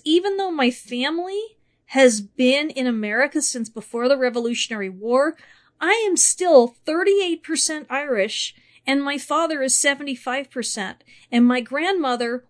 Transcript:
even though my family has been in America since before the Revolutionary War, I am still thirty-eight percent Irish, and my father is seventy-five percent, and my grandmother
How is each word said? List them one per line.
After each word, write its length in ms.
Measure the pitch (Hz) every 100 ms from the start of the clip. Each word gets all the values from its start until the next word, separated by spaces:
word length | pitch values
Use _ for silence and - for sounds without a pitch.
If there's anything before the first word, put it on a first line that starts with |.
| 302
even 320 | 339 403 392
though 140 | 381
my 180 | 320 247
family 720 | 247 - 247 269 330 370 392 440 _ _ _ _
has 280 | 262 262 214
been 480 | 202 - 254 277 302
in 160 | 269 254
America 560 | 226 208 220 277 302
since 260 | - 254 220
before 400 | 226 - 233 247
the 80 | 277
Revolutionary 760 | 247 233 233 240 - 220 190
War, 460 | 185 220 254 302 320 - _ _ _
I 240 | 320 440 427
am 100 | 349
still 580 | - - 359 285 240 - -
thirty-eight 560 | 320 370 392 359 330
percent 460 | - 320 - 302 269
Irish, 640 | 262 294 233 208 - - - _ _ -
and 180 | 277
my 140 | 277 285
father 460 | - 294 330 302
is 100 | 262
seventy-five 800 | - 285 277 285 254 - 269 269
percent, 520 | 254 220 226 190 - _ - _
and 160 | 240 240
my 140 | 247
grandmother 840 | 226 277 349 392 277 240 240 247 -